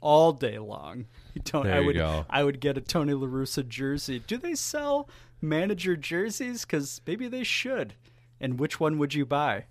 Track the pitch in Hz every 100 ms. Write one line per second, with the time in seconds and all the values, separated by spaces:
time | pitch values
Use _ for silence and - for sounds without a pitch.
0 | 151 151 165 139 123 110 104 104 73 120
1 | 113 - - - - 151 104 92 87 85
2 | 78 78 76 135 143 135 139 135 - 175
3 | 147 139 131 131 131 147 123 117 135 143
4 | - 123 120 240 349 311 - 302 285 285
5 | 285 - - - 156 156 196 190 185 165
6 | - 170 220 - 247 240 - 156 139 -
7 | - 220 247 254 240 - 254 247 110 -
8 | - - - - 131 123 151 - 156 151
9 | 143 147 131 143 143 101 -